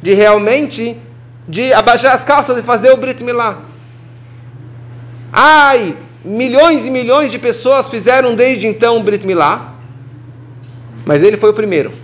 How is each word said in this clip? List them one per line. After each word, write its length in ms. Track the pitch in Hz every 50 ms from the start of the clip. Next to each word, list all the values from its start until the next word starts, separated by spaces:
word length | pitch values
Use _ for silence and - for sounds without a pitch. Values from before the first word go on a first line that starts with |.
de 120 | - 170 196
realmente 840 | 196 208 214 208 208 208 208 233 277 302 - - - 226 233 233 233 - - - - - - - - - -
de 260 | 160 185 247 262 254
abaixar 420 | 220 214 233 233 - - 269 247
as 80 | 247 240
calças 340 | - 285 294 - 262 254 240
e 40 |
fazer 300 | 220 240 240 226 196 262
o 60 | 262 254
Brit 240 | 214 262 254 - 233
Milá. 360 | 240 247 240 233 220 190 - - - - - - - - - - - - - - - - - - - - - - - - - - - - - - - - - - - -
Ai, 600 | - 247 294 311 302 294 277 269 240 214 175 147 - - - - - -
milhões 640 | 180 202 226 254 262 240 269 311 339 320 285 226
e 60 | 247
milhões 400 | 262 254 247 226 254 285 302 269
de 60 | 214 247
pessoas 520 | - 240 220 226 - 247 269 269 - -
fizeram 440 | - 226 180 214 254 269 254 247 233
desde 320 | 208 240 262 262 220 185 220
então 300 | 208 214 220 233 233 226
o 60 | 214
Brit 240 | 214 208 202 190 190
Milá, 460 | 190 175 151 143 180 240 - - - - - - - - - - - - - - - - - - - - - - - - - - - - -
mas 160 | - 151 147
ele 140 | 165 202 214
foi 140 | 202 214 214
o 40 | 208
primeiro. 380 | 220 214 208 185 160 135 - - -